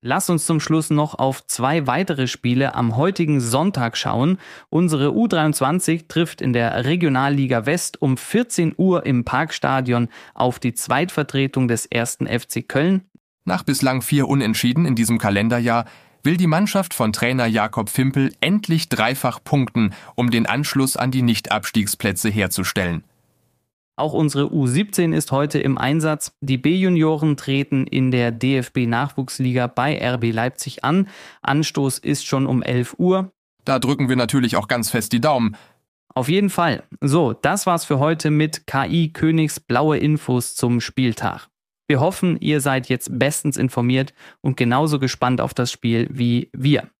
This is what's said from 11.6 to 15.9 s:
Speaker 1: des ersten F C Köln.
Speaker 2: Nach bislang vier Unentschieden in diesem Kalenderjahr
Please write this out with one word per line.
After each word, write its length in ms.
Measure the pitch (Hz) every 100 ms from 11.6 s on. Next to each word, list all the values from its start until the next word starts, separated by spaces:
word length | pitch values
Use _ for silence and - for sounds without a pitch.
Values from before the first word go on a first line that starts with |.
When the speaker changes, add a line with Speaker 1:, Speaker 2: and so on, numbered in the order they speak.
| 127
Speaker 1:
des 180 | 113 -
ersten 400 | 120 117 - -
F 220 | 117 -
C 140 | 120
Köln. 400 | - 135 165 190 - _ _ _ -
Speaker 2:
Nach 160 | -
bislang 380 | - 135 131 131
vier 260 | - 147 135
Unentschieden 560 | 139 110 110 123 123
in 100 | 170
diesem 240 | 113 110 117
Kalenderjahr 680 | 107 98 110 120 120 117 117